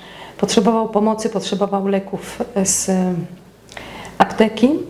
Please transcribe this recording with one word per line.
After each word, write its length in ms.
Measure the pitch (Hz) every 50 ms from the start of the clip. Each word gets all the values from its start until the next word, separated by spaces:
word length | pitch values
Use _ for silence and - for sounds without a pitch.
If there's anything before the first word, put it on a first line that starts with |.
| - - - - - - - -
potrzebował 500 | 202 190 - 226 190 233 226 226 220 226
pomocy, 400 | - 208 214 220 220 220 - 220
potrzebował 580 | - 185 - - 208 185 202 190 196 196 190
leków 560 | 196 196 196 196 - 196 - - - - - 240 - - 202 190
z 260 | 185 - - - 190 190 185 185 185 180 165 - - - - - - - - - - - - - - - - - - - -
apteki, 500 | 190 - - - 220 214 220 - 233 269 320 370 -